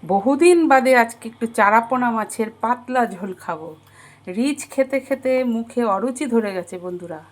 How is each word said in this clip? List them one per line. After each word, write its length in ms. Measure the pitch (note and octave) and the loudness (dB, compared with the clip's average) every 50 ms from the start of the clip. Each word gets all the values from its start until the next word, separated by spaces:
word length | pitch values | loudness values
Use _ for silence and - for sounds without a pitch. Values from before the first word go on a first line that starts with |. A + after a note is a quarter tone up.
| - | -4
বহুদিন 540 | D#3 F#3+ G3 F#3+ B3 C#4+ C#4+ E4+ F4 F4+ E4+ D#4+ D4 | 0 -2 0 2 0 2 4 6 6 6 6 6 6
বাদে 200 | C4+ C4 A#3+ C4 C4 B3 A3+ | 4 4 6 6 4 4 4
আজকে 220 | A#3 - - - A#3 | 2 -2 -14 -16 -18
একটু 140 | A3+ _ A#3 A3+ A3+ - | -8 _ -8 -4 0 2
চারাপোনা 520 | G#3+ G3+ G#3+ A3+ A3+ A3+ C4 B3+ B3 A#3+ A3+ A3+ | 4 6 4 4 2 2 -2 -2 0 0 -2 -2
মাছের 320 | G#3+ G#3 - - A3 G#3+ - _ - | -4 -6 -4 -6 -6 -6 -6 _ -4
পাতলা 380 | A3 B3 A#3+ A#3+ - B3+ B3+ A#3+ G3+ F#3+ | -4 -4 -4 -6 -4 -2 0 0 -2 -4
ঝোল 160 | F3 F#3 G3 F#3 F3+ - | -10 -10 -10 -10 -10 -10
খাবো। 260 | - E3+ D#3 D#3+ E3 D#3 D#3 _ _ _ - - - - _ _ - F3+ G3+ | -10 -10 -10 -10 -16 -16 _ _ _ _ -20 -20 -20 -20 _ _ -10 -4 -2
রিচ 220 | B3 C#4+ D4 D4 - - - | -2 -2 -2 -6 -8 -10 -2
খেতে 240 | - C4+ C4 C#4 C4+ C4 | -2 -2 0 0 -4 -2
খেতে 260 | - C#4 C4+ - C4 C4 B3+ B3+ B3 A3+ | -2 -6 -4 -2 -2 0 0 0 -2 -2
মুখে 260 | A3+ A#3 A#3 - B3 A#3+ A3 G3 | -4 -4 -6 -4 -2 0 0 0
অরুচি 300 | F#3+ G#3 B3+ B3 B3+ D4+ C4 A#3 | 0 -2 -4 -4 -4 -6 0 0
ধরে 160 | A#3 G#3+ G3+ F#3+ F#3 | 0 0 0 -6 -6
গেছে 180 | F3 - - F3+ F3 | -8 -8 -12 -12 -10
বন্ধুরা। 340 | F3+ F3+ F3 F3 E3+ E3 D#3 D#3+ - | -10 -10 -10 -10 -12 -14 -14 -14 -20